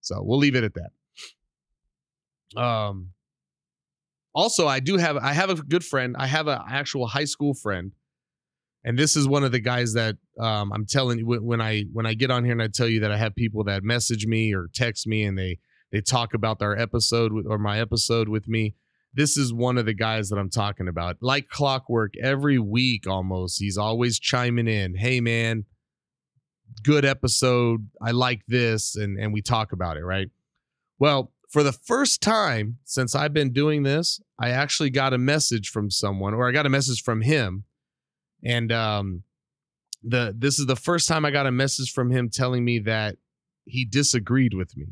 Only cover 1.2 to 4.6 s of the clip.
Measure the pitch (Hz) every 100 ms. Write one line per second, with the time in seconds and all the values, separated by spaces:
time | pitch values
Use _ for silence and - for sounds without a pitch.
1.2 | - _ _ _ _ _ _ _ _ _
2.2 | _ _ _ - 120 113 104 98 90 -
3.2 | _ _ _ _ _ _ _ _ _ _
4.2 | _ 147 208 -